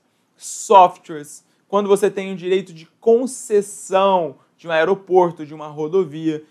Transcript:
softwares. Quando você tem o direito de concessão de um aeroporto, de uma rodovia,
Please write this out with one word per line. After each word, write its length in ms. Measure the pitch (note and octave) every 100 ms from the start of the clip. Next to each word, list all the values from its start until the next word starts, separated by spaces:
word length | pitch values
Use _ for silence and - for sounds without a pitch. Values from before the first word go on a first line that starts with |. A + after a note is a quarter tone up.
| _ _ _ _
softwares. 1120 | - - - G3+ F3+ - - D#3 D3 - _ _ _
Quando 200 | G3+ G3
você 220 | G3 G3+
tem 240 | G3+ F#3+
o 20 | F#3+
direito 380 | F3+ F#3+ F#3
de 140 | D#3+ E3 _
concessão 1400 | A3+ A#3 C4 - - G#3 G3 - - F#3 G3 F#3 D#3 B2 _ _
de 100 | E3
um 40 |
aeroporto, 760 | D#3+ E3 G3 F#3+ F#3 F3 E3 D3
de 80 |
uma 140 | D#3 D3+
rodovia, 760 | D3+ D3+ F#3+ E3 D3+ D#3+ D3+ D#3